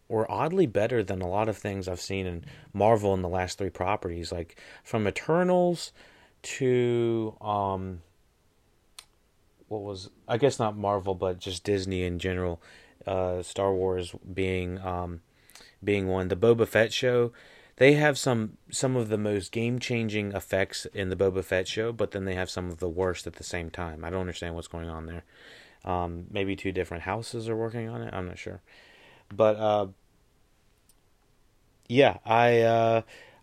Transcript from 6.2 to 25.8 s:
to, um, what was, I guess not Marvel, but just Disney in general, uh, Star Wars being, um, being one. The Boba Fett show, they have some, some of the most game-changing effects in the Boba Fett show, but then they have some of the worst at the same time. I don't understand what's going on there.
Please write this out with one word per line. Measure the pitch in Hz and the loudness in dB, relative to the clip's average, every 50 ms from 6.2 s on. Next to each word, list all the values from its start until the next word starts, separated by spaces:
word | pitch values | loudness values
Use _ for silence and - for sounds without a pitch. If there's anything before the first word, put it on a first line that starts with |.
| - _ _ _ - | -20 _ _ _ -14
to, | - - - 135 127 123 123 123 120 120 120 117 117 113 113 110 110 107 - | -10 -6 -2 2 2 4 4 4 2 2 2 2 0 0 0 -2 -4 -6 -8
um, | - 107 104 101 101 98 95 92 95 95 92 85 - _ _ _ _ _ _ _ _ _ _ _ _ _ _ _ _ _ _ - - _ _ _ _ _ _ _ _ _ _ _ _ - | -6 -4 -2 0 0 0 -2 -2 -4 -6 -10 -12 -14 _ _ _ _ _ _ _ _ _ _ _ _ _ _ _ _ _ _ -20 -20 _ _ _ _ _ _ _ _ _ _ _ _ -10
what | 107 107 | -8 -8
was, | 101 101 101 95 95 - _ _ _ - | -8 -8 -10 -10 -12 -16 _ _ _ -2
I | 120 | 2
guess | 117 139 135 127 - | 4 4 4 4 4
not | 120 107 104 | 0 0 0
Marvel, | 104 101 101 101 101 92 98 95 | 0 0 2 2 2 0 -2 -2
but | 90 95 92 90 90 | 0 0 -2 -2 -2
just | - 98 92 90 - | -6 -8 -8 -4 0
Disney | - 104 98 92 95 95 90 90 | 0 0 0 0 -2 -2 -2 0
in | 90 87 87 | -2 -2 -2
general, | 85 95 92 90 90 90 85 82 - - - - - - _ - - | -2 -2 -2 -2 -2 -2 -4 -6 -10 -16 -20 -20 -20 -20 _ -12 -6
uh, | - 95 92 92 92 90 90 87 | -2 -2 0 0 0 -2 -4 -6
Star | - - 98 98 98 98 | -6 -2 0 2 2 2
Wars | 92 92 95 92 92 90 85 - - - 95 90 | 2 2 0 0 -2 -4 -6 -10 -14 -14 -8 -4
being, | 92 95 92 92 92 90 90 90 95 | -2 -2 0 0 -2 -2 -4 -6 -6
um, | 95 92 90 90 90 87 87 85 - _ _ _ _ _ - - - - - _ - | -6 -4 -4 -4 -4 -6 -8 -12 -14 _ _ _ _ _ -20 -20 -20 -20 -20 _ -2
being | 101 101 101 95 92 | 0 2 2 2 2
one. | 92 95 92 92 | 2 2 0 0
The | 95 | 2
Boba | 90 101 117 117 117 113 - | 4 6 6 6 6 4 4
Fett | - 107 110 113 - | 4 4 4 4 2
show, | - - 127 123 123 120 117 - - - - - - - - _ | 0 0 2 2 2 2 0 -2 -10 -20 -20 -20 -20 -20 -8 _
they | - 127 135 147 | 6 8 8 8
have | 147 151 151 139 127 | 8 6 4 2 2
some, | - 143 123 113 110 107 - - _ - | 2 2 2 2 0 -2 -6 -12 _ -12
some | - - - 131 131 | -6 -2 -2 0 0
of | 127 117 107 | 0 0 0
the | 110 104 | 0 0
most | 104 104 104 101 92 - | 0 0 -2 -2 -2 -4
game-changing | - 113 113 120 123 123 - - 123 117 113 110 104 107 104 101 98 | -4 -2 -2 -2 -2 -2 -2 -2 -2 -2 -2 -2 -2 -2 -2 -2 -4
effects | 95 - - - 95 98 - - - - - - | -6 -4 0 0 0 0 0 -4 -8 -10 -8 -6
in | 104 98 92 | -4 -4 -2
the | 92 | 0
Boba | 87 98 98 90 95 90 | 2 2 2 2 0 -2
Fett | - 95 92 95 | 0 0 -2 -2
show, | - - 107 110 117 117 | -2 -4 -4 -4 -4 -2
but | 110 104 95 - | -2 -4 -4 -4
then | 101 95 | -4 -4
they | 95 92 | -4 -2
have | 92 92 90 | -4 -4 -4
some | - 95 90 90 | -4 -6 -6 -6
of | 87 82 | -6 -6
the | 90 90 | -6 -4
worst | 80 87 95 90 87 - - | -2 0 0 0 -2 -4 -6
at | - 85 | -12 -12
the | - - | -12 -12
same | - - 90 85 82 | -8 -6 -6 -6 -6
time. | - - 87 82 80 78 80 | -8 -8 -8 -8 -8 -10 -8
I | 85 | -6
don't | 90 95 | -4 -4
understand | 92 90 82 - 92 87 82 | -4 -6 -6 -8 -8 -8 -8
what's | 85 82 - | -8 -10 -10
going | - 85 82 82 | -10 -10 -10 -10
on | 82 80 80 | -10 -10 -10
there. | 80 85 85 - _ _ - - - - - - - - _ | -10 -12 -12 -14 _ _ -20 -20 -20 -20 -20 -20 -20 -20 _